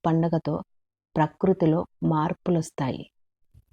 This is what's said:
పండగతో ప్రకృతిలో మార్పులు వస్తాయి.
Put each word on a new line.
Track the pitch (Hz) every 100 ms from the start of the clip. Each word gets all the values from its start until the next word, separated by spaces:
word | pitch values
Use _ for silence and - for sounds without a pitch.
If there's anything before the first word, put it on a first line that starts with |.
| 170
పండగతో | 165 165 165 - 156 - _ _ _ _ -
ప్రకృతిలో | 208 - 185 190 165 160 - - 165
మార్పులు | 156 160 - - 170
వస్తాయి. | 160 - - - 147 _ _ _ _ - _